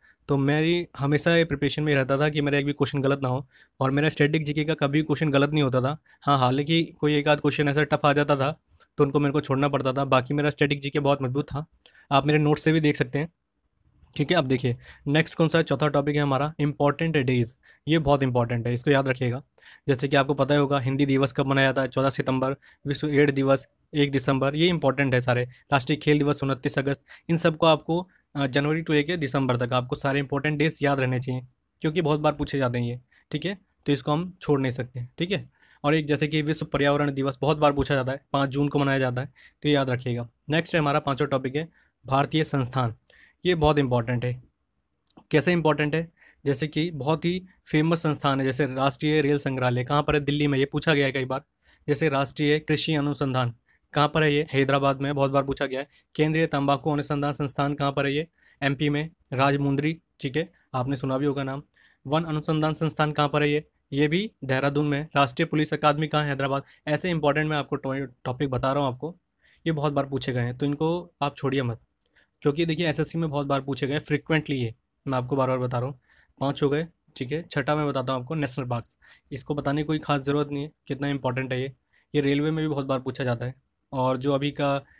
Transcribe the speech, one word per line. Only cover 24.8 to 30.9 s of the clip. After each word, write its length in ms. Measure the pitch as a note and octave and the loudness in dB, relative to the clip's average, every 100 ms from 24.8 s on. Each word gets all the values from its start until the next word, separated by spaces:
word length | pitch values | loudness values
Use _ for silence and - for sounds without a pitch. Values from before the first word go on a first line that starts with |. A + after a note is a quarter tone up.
| C#3 C3 C#3 | 2 2 2
है 80 | B2+ | 2
सारे। 220 | B2+ B2 | 2 0
राष्ट्रीय 540 | B2 - - C#3+ - D3 | -2 -10 -2 0 2 0
खेल 200 | D3+ D3 | 2 2
दिवस 260 | C#3+ C#3+ | 2 0
उनतीस 340 | C#3 C3 C#3+ - | -2 -2 -2 -2
अगस्त, 240 | C3+ C#3 _ - - | -2 -4 _ -12 -2
इन 60 | E3 | 2
सबको 300 | E3+ D#3 D#3+ | 2 4 4
आपको, 420 | D#3 - E3+ F3+ _ _ D3 | 4 2 -4 -4 _ _ -4
अ, 120 | C#3 | 0
जनवरी 360 | C3+ D3 D#3+ | 0 0 -2
to 80 | D#3+ | 2
लेके 260 | D3+ D3 F3 | 0 2 -2
दिसंबर 400 | C#3 C#3 C3 B2 | -2 0 2 0
तक 160 | B2 | 0
आपको 220 | B2+ B2+ C#3+ | 0 -2 -2
सारे 240 | C#3+ C#3 | 0 0
इंपॉर्टेंट 400 | C3+ C#3 D3+ D3 | -2 -4 -2 0
डेज 200 | D#3 - | 0 0
याद 180 | C#3+ | 0